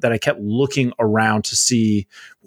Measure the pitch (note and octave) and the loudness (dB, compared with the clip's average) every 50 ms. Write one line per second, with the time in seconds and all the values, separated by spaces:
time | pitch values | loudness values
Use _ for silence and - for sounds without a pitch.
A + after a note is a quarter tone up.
0 | - A#2+ A#2 A2 - D3 - - G#2 G#2 G#2+ B2 C#3+ C3+ - C#3 C3 B2 - - | 0 0 0 0 0 -2 -2 -2 -4 -2 0 0 0 0 0 0 -2 -2 0 0
1 | A#2 G#2+ G#2+ A2 A2 A2 G#2+ G#2+ G#2 - - - - - B2+ A#2 A2+ G#2+ G#2 G#2 | 0 2 2 2 2 2 0 0 -2 -2 -2 -2 0 0 2 2 2 2 2 0
2 | G2 - - - - - - _ - | -2 -6 -12 -20 -20 -20 -20 _ -16